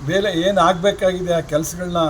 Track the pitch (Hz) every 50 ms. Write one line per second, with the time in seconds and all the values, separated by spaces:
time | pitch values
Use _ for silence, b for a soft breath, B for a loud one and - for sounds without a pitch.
0 | 135 139 170 190 196 208 185 165 170 190 202 190 170 170 190 175 170 202 196 202
1 | 202 185 180 180 180 175 170 165 156 - 151 151 160 - 160 175 180 180 175 170
2 | 165 156